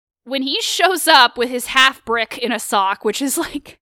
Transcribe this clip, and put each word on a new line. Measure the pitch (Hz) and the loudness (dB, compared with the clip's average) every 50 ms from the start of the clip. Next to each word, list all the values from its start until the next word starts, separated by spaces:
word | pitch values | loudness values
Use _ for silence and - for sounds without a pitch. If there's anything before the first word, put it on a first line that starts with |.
| _ _ _ _ _ | _ _ _ _ _
when | 233 262 277 262 | -6 -6 -4 -4
he | 269 277 453 | -2 -4 -4
shows | 440 - - - 349 349 381 330 - 320 | -4 -4 -2 0 2 2 2 0 2 4
up | 320 285 247 240 - - | 6 6 6 4 2 -2
with | 240 247 | -4 -2
his | 254 247 240 - | -2 -6 -6 0
half | - 269 262 269 262 - _ | 2 4 4 4 2 0 _
brick | - 226 233 220 - - - | -4 -4 -2 -2 -4 -6 -6
in | 240 - | -4 -4
a | 247 214 | -4 -4
sock, | - - - 208 196 190 202 - - | -4 -2 0 0 2 0 -2 -2 -2
which | 220 208 - | -4 -2 -2
is, | 277 277 254 330 | -2 -2 -2 -2
like, | 330 - - 294 - - - _ | -4 -4 -6 -10 -12 -12 -18 _